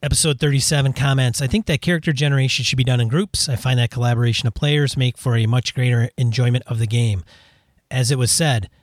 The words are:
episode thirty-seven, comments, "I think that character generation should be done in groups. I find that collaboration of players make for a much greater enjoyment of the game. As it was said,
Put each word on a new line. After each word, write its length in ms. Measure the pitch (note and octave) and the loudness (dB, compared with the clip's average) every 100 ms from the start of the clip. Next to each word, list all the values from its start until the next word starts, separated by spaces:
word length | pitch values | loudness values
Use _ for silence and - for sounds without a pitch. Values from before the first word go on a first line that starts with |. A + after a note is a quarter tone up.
episode 360 | D3 C#3 D#3+ C#3 | -4 0 0 0
thirty-seven, 520 | D3 C#3 - D3+ C3+ | 0 2 2 0 0
comments, 480 | B2+ C#3 C3+ B2+ A2 | 0 0 2 0 -2
"I 60 | C3+ | -2
think 200 | G#3 G#3+ | -2 0
that 140 | D3+ | -2
character 320 | - F3 D#3+ | 0 0 0
generation 520 | C3 D3 C#3 C3 - | 0 0 2 0 0
should 120 | A#2 B2+ | -2 0
be 80 | |
done 160 | B2+ B2 | 2 0
in 80 | A#2 | 0
groups. 400 | C#3+ G#3 - - | 0 -2 -4 -4
I 80 | A#2 | -2
find 220 | C3 B2+ | 0 0
that 120 | A#2+ | 0
collaboration 560 | - A#2+ A#2 A#2+ A2+ B2 | 0 0 2 0 0 -2
of 80 | |
players 420 | - D3 D3 C#3+ - | -2 0 2 0 0
make 200 | B2+ - | -2 -2
for 200 | C3 A#2 | -2 0
a 100 | A2 | 2
much 280 | B2 - | 0 -2
greater 360 | - B2+ A#2+ A#2+ - | -2 0 2 0 0
enjoyment 460 | B2 A2 B2 B2 - | 0 2 2 0 -2
of 120 | A2+ | -2
the 80 | A2+ | 0
game. 380 | A#2+ A#2 G2 - - - _ _ _ - | 0 0 -2 -6 -16 -20 _ _ _ -6
As 200 | B2+ A#2+ | -2 0
it 80 | C#3 | 0
was 120 | A#2+ | 0
said, 380 | - D#3+ A#2 F#2+ _ | 2 2 0 -4 _